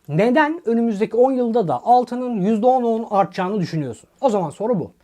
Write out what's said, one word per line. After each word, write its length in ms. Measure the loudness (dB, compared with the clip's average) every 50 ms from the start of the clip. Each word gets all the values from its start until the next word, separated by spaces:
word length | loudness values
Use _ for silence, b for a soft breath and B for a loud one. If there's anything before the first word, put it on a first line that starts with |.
| b -4
Neden 540 | 0 0 2 2 4 2 2 2 0 -4 -4
önümüzdeki 520 | -2 0 0 0 0 -2 -2 -4 -2 2
on 160 | 2 2 2 2
yılda 360 | 0 -2 0 0 0 0 0
da 160 | -2 -2 2
altının 560 | 4 4 4 4 0 -4 -6 -6 -4 -4 -2
yüzde 260 | 0 0 0 2 2
on 160 | 2 2 2 2
on 240 | 0 -2 -2 -4 -2
artacağını 500 | 0 0 0 0 -2 -6 -4 -4 -2 -4
düşünüyorsun? 480 | -4 -4 -4 -6 -6 -6 -8 -12 _ _ _ -4
O 80 | -2 0
zaman 220 | 0 0 -2 -4
soru 300 | -6 -6 -4 -2 -2 -2
bu. 120 | -4 -6 _ _